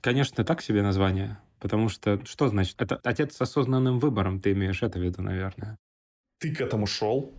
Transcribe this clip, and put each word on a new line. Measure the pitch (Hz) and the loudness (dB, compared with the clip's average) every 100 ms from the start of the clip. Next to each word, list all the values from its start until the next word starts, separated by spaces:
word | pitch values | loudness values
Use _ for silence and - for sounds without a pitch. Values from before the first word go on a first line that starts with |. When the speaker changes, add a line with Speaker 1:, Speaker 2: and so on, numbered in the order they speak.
Speaker 1:
конечно, | 127 127 135 - | 2 2 2 0
так | 107 165 | 0 0
себе | - 104 | 2 2
название. | 101 98 95 95 98 104 _ _ | 4 4 2 2 -4 -8 _ _
Потому | - 107 110 | -2 0 0
что, | - - 101 - | 0 -2 -2 -4
что | - 139 | 0 0
значит? | 104 92 - | 2 0 -2
Это | 98 - | -4 -2
отец | 123 107 143 - | -2 0 -2 -2
с | |
осознанным | 123 - 127 131 131 123 | -2 0 2 2 2 2
выбором, | 147 107 95 95 | 2 2 0 0
ты | 101 | 2
имеешь | 98 95 90 | 2 0 0
это | 110 92 | -2 0
в | |
виду, | 90 87 | -2 -2
наверное. | 95 92 95 - 104 107 _ _ _ _ _ _ | -4 -4 -6 -8 -12 -12 _ _ _ _ _ _
Speaker 2:
Ты | 160 | -6
к | 156 | -4
этому | 202 110 104 | -2 0 0
шёл. | - 107 131 135 | 0 0 0 -2